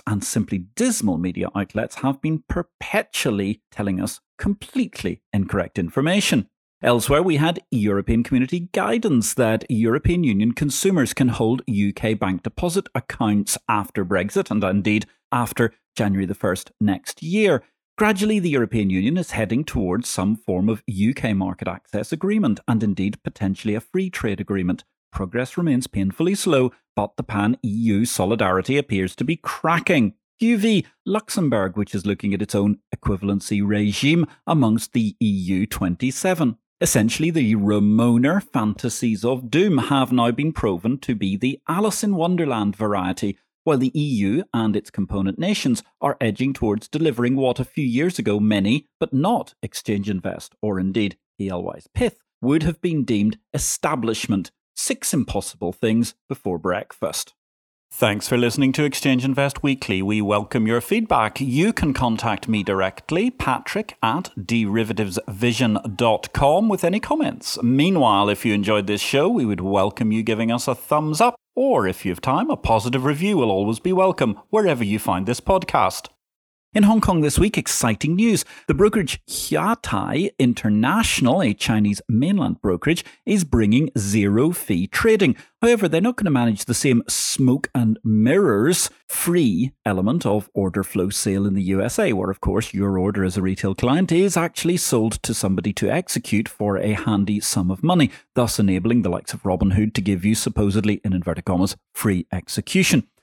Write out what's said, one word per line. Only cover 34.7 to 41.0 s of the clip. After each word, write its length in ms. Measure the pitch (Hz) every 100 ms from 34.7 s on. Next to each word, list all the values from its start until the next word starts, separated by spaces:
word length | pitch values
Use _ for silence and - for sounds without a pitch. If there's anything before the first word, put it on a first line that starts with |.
| 110 -
the 240 | 123 107 -
E 80 | 110
U 380 | 98 90 95 107
twenty-seven. 920 | - 90 87 127 - 185 175 127 - _ -
Essentially, 500 | 170 123 110 - 160
the 240 | 160 113 110
Ramoner 840 | 101 104 104 107 120 117 135 196
fantasies 840 | - 127 107 101 120 - 120 101 113
of 240 | 127 120
doom 300 | 151 208 143
have 340 | - 139 127
now 180 | 127 117
been 220 | 120 147
proven 440 | - 110 87 113
to 140 | 139